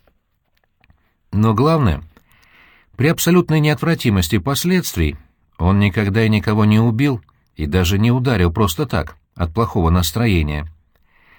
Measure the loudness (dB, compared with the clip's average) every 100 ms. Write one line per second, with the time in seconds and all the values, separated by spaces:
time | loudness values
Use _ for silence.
0 | _ _ _ _ _ _ _ _ _ _
1 | _ _ _ 0 2 2 2 2 0 -2
2 | -6 _ _ _ _ _ _ _ _ -2
3 | 0 0 2 2 2 0 0 0 -2 -2
4 | 0 0 0 -2 -2 -4 0 -2 -2 -2
5 | -2 -4 -14 _ _ -4 0 2 2 0
6 | -2 0 2 0 0 2 2 4 2 0
7 | -2 -2 -8 _ _ -10 -2 0 0 2
8 | 2 0 0 0 0 0 -2 -2 -4 -4
9 | -6 -12 _ -8 -6 -2 -2 0 2 2
10 | 0 -2 0 0 -2 -6 -10 -16 _ _
11 | _ _ _